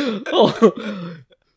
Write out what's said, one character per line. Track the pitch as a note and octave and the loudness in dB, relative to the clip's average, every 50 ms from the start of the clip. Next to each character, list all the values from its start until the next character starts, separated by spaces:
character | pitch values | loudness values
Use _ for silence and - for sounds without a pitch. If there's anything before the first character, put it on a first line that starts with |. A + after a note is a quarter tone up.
| C#4+ B3 G#3+ G3+ B3+ - | -4 -4 -6 -6 -6 -2
哦， | D#4 - - - - - A3+ F#3+ - - - G#3+ G#3 F#3+ F3 E3+ E3+ C#3 B2+ _ _ _ _ _ _ | 2 4 4 2 4 4 4 4 4 0 -8 -10 -10 -10 -12 -14 -14 -18 -20 _ _ _ _ _ _